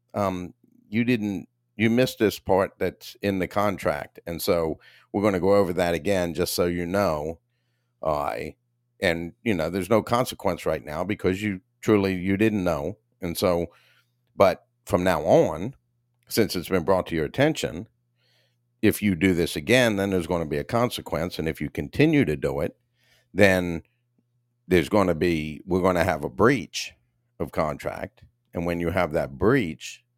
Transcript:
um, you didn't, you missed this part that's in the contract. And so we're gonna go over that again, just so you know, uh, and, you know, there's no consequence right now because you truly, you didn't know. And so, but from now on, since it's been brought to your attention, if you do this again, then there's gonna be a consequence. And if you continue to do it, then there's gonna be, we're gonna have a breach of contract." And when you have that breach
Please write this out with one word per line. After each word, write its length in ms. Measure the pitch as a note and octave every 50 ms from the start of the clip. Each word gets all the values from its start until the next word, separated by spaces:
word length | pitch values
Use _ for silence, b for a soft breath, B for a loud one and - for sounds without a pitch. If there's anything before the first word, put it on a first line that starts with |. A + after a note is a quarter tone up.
| _ _ -
um, 400 | G2+ G2+ F#2+ F2+ F2+ F2+ F2 - _ _ _ _ _ _
you 160 | _ G#2 A#2 A#2+
didn't, 460 | A#2+ B2+ A2 G#2 G2+ G2 E2+ - - _ _ _ _ _
you 140 | - A2 A2+
missed 300 | A2+ B2 C3 B2+ - -
this 200 | A2 G2 - -
part 320 | - - F#2+ F#2+ F#2+ - -
that's 400 | - F#2 F2+ E2 - - - - -
in 180 | - G2+ G2 F#2
the 80 | F2+ E2+
contract. 720 | - G#2 G#2 G#2 F#2 E2 - F2+ D2 C#2+ - - _ - -
And 160 | F2 E2+ D#2+
so 380 | - G#2 F2+ E2+ D#2+ D#2+ D2+ b b b b b b b
we're 100 | - G2+
gonna 200 | G2+ G#2+ G2 F2
go 140 | F2 G2 G2+
over 180 | G2+ G2 F2 F2
that 200 | F2+ F2+ E2+ E2+
again, 400 | D#2+ D2 G2+ G2 F2+ F2 F2 D2+
just 220 | E2+ F2 - -
so 120 | G2+ F2+
you 180 | F2 F2 F2 F2
know, 540 | E2+ F#2 G2+ G2+ F2 D#2 D2 D2+ D#2+ E2 - _ _ _ _ _ _ _ _ _ _ _ _
uh, 340 | - D#2 D2+ D2 C#2+ - A1 - D2+ D2+ - _ _ _ _ _ _ _ _ _
and, 320 | G2+ F2 E2 E2 E2+ E2+ - _ -
you 100 | A#2 G2
know, 160 | E2 D#2 E2+
there's 200 | F2 G2 F2+ F2+
no 120 | A2+ G#2+
consequence 640 | - - A#2+ B2 B2+ - - - - F#2+ E2+ - -
right 180 | E2 D#2+ C#2+ A#1+
now 200 | D2 D2+ E2 F#2
because 400 | G2 G2+ - - F#2 F#2+ G2 G#2+
you 160 | G#2 F#2+ F#2 - _ _ _
truly, 340 | - A#2+ G#2+ G2+ G2 G2 F#2+
you 220 | F2+ F2+ F#2+ G2
didn't 260 | F#2+ A2 A2+ G#2+ G2+ F2+
know. 340 | F2 D#2+ C#2+ C#2+ F2 G#2+ - _ _ _ _
And 160 | F#2 E2+ E2
so, 300 | - G#2+ F#2 F2 E2+ E2+ b b b b b b b b b _ _ _ _ _
but 280 | - G2 F#2 E2 - _ _ _ _ _
from 180 | - G2+ F2+ F#2
now 180 | F#2 E2+ D2+ D2+
on, 520 | F2+ B2+ E3 C#3+ F2 D2+ D#2+ F#2+ C3 - _ _ _ _ _ _ _ _ _ _ -
since 260 | - A#2+ G#2 - -
it's 140 | F2+ D#2 -
been 140 | F#2 F#2 D#2
brought 240 | F#2+ F#2+ F2+ -
to 80 | - E2+
your 100 | D#2 D2+
attention, 640 | B1+ - - C#3 D#3+ D3+ - - B1 C2+ F2 G#2 - _ _ _ _ _ _ _ _ _ _ _ _ _ _ _ _ _ _
if 200 | - G2+ - -
you 120 | G#2 G#2 F#2+
do 180 | D#2 F#2+ F#2+ F2
this 220 | E2+ E2 D2+ -
again, 420 | E2 C#2+ G2 A#2+ C3 B2 A2+ G2+
then 140 | G2 G2 G2
there's 160 | F#2+ F2+ D#2+
gonna 180 | E2+ F2+ E2+ D#2+
be 120 | D2 D2
a 60 | D2 D2
consequence. 760 | - - - - - - - - - D#2+ D#2 E2 F#2 -
And 100 | - D#2
if 120 | D#2+ D#2 -
you 100 | D3 C#3
continue 540 | - E2+ D2 C2 - - C#3+ E3 D#3 C#3+ A2
to 140 | D2+ D2+
do 240 | C2+ C2+ C#2 C2+ C#2+
it, 160 | D#2+ - - _ _ _ _ _ _ _ _ _ _ _ -
then 500 | F2+ G2+ F#2+ F#2 F#2 F2+ F2 E2 E2 - _ _ _ _ _ _ _ _ _ _ _ _ _ _ _ _
there's 240 | - F#2 E2+ C#2+ -
gonna 240 | G2+ G#2 F#2+ F2+ E2
be, 480 | D2+ F2+ F2 E2+ D#2 D2+ D#2 D2+ - -
we're 160 | - F2 F#2+
gonna 240 | F2 F#2+ F2+ E2+ F2
have 180 | F#2+ D#2+ D2 D2
a 60 | C#2
breach 640 | B1 - G2+ B2+ C#3+ A2 D2 - - - - - - _ _ _ _ _ _ _ _
of 140 | - E2+ C#2
contract." 720 | - F#2 D#2+ D2+ C#2 C#2 - C2 G1+ - F2+ - _ _ - - _ _ _ _ -
And 120 | F2 E2+
when 140 | F2 E2+ F2
you 120 | F2 E2
have 200 | F2 F#2 F2 D#2
that 260 | D2+ D#2+ C#2+ C2+ C2+
breach 680 | C2+ F#2 A2 C3+ C3+ G2 D#2+ C#2+ - - - - - _ _ _